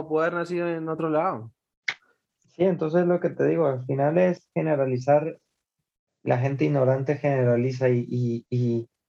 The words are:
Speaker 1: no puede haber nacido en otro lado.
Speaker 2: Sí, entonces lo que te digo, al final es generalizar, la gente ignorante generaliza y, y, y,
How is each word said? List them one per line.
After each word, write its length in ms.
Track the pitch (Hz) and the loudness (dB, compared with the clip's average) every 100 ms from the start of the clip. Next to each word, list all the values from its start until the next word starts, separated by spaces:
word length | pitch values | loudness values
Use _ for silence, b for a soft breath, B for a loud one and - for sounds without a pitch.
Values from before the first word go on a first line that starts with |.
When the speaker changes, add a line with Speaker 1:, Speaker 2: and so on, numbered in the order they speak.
Speaker 1:
no 60 | 151 | -2
puede 180 | 156 165 | 0 0
haber 120 | 175 | -2
nacido 300 | 170 175 175 | -4 -4 -2
en 200 | 165 160 | -4 -6
otro 220 | 160 165 | -4 -2
lado. 420 | 151 175 131 110 _ _ _ - - _ _ _ _ _ | 0 0 -4 -10 _ _ _ -12 -12 _ _ _ _ _
Speaker 2:
Sí, 100 | - | -2
entonces 420 | 185 175 156 170 175 | 0 0 0 0 2
lo 140 | 175 | 0
que 100 | 175 | -2
te 140 | - 143 | -2 0
digo, 200 | 165 151 | 2 0
al 180 | 127 127 | -2 -4
final 320 | 135 143 170 | -2 0 2
es 320 | 185 170 _ | 2 0 _
generalizar, 840 | 165 160 147 135 127 127 147 147 - _ _ _ _ _ _ _ _ | -4 -2 0 0 0 2 2 2 -8 _ _ _ _ _ _ _ _
la 140 | 135 127 | -2 0
gente 260 | 135 139 | 0 0
ignorante 520 | 151 143 127 131 135 147 | 0 2 2 2 0 -2
generaliza 720 | 143 135 123 120 127 127 131 | 0 2 2 2 0 0 2
y, 160 | 123 120 | 2 0
y, 380 | 123 120 117 - | -2 -2 -4 -4
y, 380 | 123 120 117 117 _ | -2 0 -2 -4 _